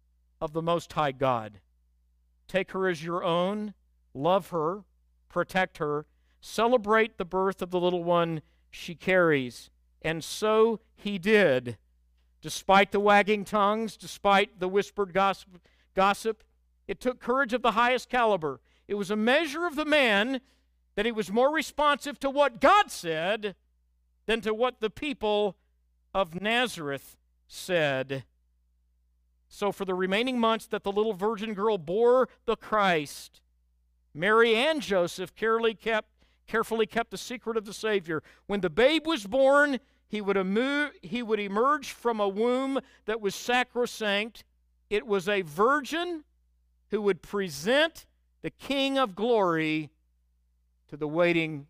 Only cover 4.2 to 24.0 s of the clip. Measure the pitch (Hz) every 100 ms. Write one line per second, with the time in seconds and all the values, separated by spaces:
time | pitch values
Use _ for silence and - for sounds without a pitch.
4.2 | 156 190 165 170 151 202 - _ _ _
5.2 | _ 175 170 185 185 - 151 147 151 _
6.2 | _ _ - - 233 254 202 220 226 -
7.2 | 180 185 190 190 180 180 180 180 170 175
8.2 | 170 160 - _ _ - - 165 - 185
9.2 | 170 147 123 - - _ _ _ 156 165
10.2 | - - 214 220 220 214 _ _ 202 202
11.2 | 180 214 180 127 120 113 _ _ _ _
12.2 | _ _ 156 - - 196 202 202 208 202
13.2 | 202 208 190 214 202 220 220 - - -
14.2 | 202 196 208 180 180 202 190 - 196 175
15.2 | 196 180 - 175 _ _ _ - 190 202
16.2 | 226 214 _ _ _ _ - 196 254 247
17.2 | - 254 269 233 240 208 240 254 - 247
18.2 | 226 190 156 131 _ _ - 202 185 214
19.2 | 220 285 330 294 349 285 302 302 247 202
20.2 | 233 269 _ _ _ _ _ - 220 220
21.2 | 190 220 269 311 - - 294 285 285 262
22.2 | 277 277 285 233 269 403 349 - 170 156
23.2 | 175 220 208 - _ _ _ _